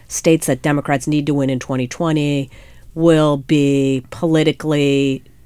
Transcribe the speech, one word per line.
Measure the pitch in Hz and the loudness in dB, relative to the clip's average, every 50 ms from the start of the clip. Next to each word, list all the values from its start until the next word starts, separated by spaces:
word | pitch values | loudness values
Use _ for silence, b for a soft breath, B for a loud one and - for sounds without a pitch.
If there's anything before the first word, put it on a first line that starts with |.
| b b | b b
states | - - - 170 165 156 - - | -12 -2 2 2 2 2 2 -2
that | 131 127 - | -4 -2 0
Democrats | 151 147 143 - - 143 131 - | -2 -2 -2 0 -2 -2 -2 -2
need | 156 151 151 143 | -2 -2 -2 -2
to | 156 143 | -2 -2
win | 143 135 135 | 0 0 -2
in | 135 123 | -2 -4
twenty | - - 135 127 127 | -4 -6 -4 -4 -4
twenty, | 123 - - 175 160 156 151 147 143 143 139 135 b b b b b b b b b - | -6 -6 -4 -4 -2 -2 0 -2 -2 -2 -2 -4 b b b b b b b b b -4
will | 160 165 170 160 156 151 147 147 | 0 2 4 4 4 4 2 0
be | 139 131 - 160 147 143 139 139 139 135 135 135 131 127 - | -2 0 0 2 2 4 2 2 2 2 0 0 -2 -4 -8
politically | - - 175 165 160 156 156 156 143 - - 156 151 147 143 143 139 139 139 135 135 135 - - - - - | -8 -4 -2 0 2 2 2 2 0 -2 -4 -2 0 0 2 2 2 2 2 0 -2 -4 -8 -14 -20 -20 -20